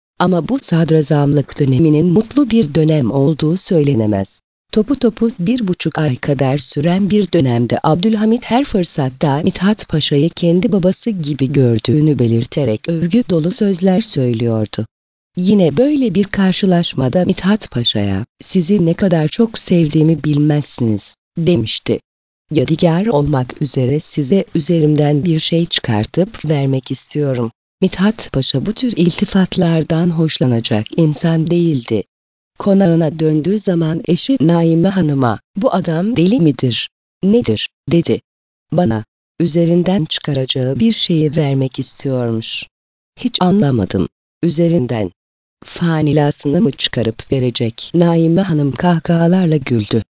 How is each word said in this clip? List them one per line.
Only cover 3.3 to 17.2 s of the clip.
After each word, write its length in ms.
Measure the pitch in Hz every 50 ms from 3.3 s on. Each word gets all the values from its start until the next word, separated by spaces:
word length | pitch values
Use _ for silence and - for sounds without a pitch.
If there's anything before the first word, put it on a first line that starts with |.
| 160 - 160 151 170
söylenemez. 840 | 190 - - 190 160 147 143 139 110 110 107 101 98 98 - - - _ _ _ _ _ _ -
Topu 260 | 220 214 - 285 262
topu 320 | - 226 220 - 226 233 - -
bir 300 | 175 185 247 254 226 180
buçuk 300 | 175 - - 160 - -
ay 180 | 156 147 127
kadar 420 | - - 151 143 131 139 131 135 147
süren 520 | - - - 147 143 170 175 190 202 180
bir 220 | 202 208 196 - -
dönemde 460 | 170 131 127 120 117 120 113 160 - -
Abdülhamit 640 | 156 160 175 180 226 220 208 214 226 226 247 -
her 200 | - 220 247 285
fırsatta 760 | - - 196 175 - - - 135 131 127 - - 147 135 143 175
Mithat 440 | 196 - - 180 202 220 - - -
Paşa'yı 420 | - 156 - - 151 143 147 165
kendi 420 | - - 175 170 170 185 180 226 170
babası 380 | 196 165 185 196 - - 240
gibi 420 | 214 180 151 143 151 131 135 127 143
gördüğünü 640 | 143 131 120 117 110 - - 113 151 151 156 143 120
belirterek 720 | 123 113 113 117 120 - - 156 143 113 107 107 - -
övgü 360 | 170 160 165 170 170 247 240 -
dolu 220 | 185 160 151 175 190
sözler 480 | - 214 202 196 170 185 190 185 180
söylüyordu. 880 | - - - 139 127 123 120 113 120 117 113 110 107 - - - 110 - _ _ _ _ _ _ _ _ -
Yine 400 | 180 180 190 208 202 180 156 143
böyle 380 | 180 254 294 302 277 262 220 160
bir 100 | 190 208
karşılaşmada 1000 | - - 202 190 185 180 - - 185 180 170 170 - - - 135 127 123 185